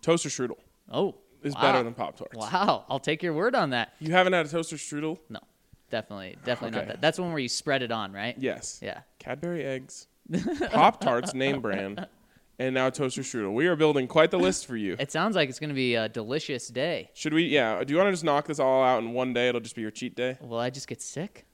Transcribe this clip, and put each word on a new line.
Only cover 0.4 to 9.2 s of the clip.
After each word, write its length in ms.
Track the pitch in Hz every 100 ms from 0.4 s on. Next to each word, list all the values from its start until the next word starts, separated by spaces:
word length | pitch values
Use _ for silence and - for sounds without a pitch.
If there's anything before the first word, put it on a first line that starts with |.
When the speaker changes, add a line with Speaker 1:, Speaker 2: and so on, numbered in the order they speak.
| 123 - _ _ -
Speaker 2:
Oh, 220 | - 190 - _ _
Speaker 1:
is 120 | -
Speaker 2:
wow. 60 | 143
Speaker 1:
better 200 | 143 196
than 120 | 117
Pop-Tarts. 420 | 117 92 - - 117
Speaker 2:
Wow, 480 | 107 180 202 123 -
I'll 100 | 135
take 220 | - 156
your 100 | 175
word 220 | 151 208
on 160 | 254 165
that. 240 | 123 110 _
Speaker 1:
You 120 | 156
haven't 220 | 180 185
had 100 | 180
a 40 | 151
toaster 260 | 165 165 151
strudel? 420 | - 147 156 156 _
Speaker 2:
No, 100 | 110 _ _ _ - _
definitely, 460 | 117 107 104 95 -
definitely 320 | - 120 117 113
Speaker 1:
Okay. 100 | 120
Speaker 2:
not 80 |
that. 60 | -
That's 180 | 151 160
one 120 | 180
where 80 | 160
you 100 | 123
spread 340 | - - 135
it 100 | 123
on, 200 | 113 101
right? 220 | 98 110 123
Speaker 1:
Yes. 420 | 131 80 - -
Speaker 2:
Yeah. 180 | - - -
Speaker 1:
Cadbury 460 | _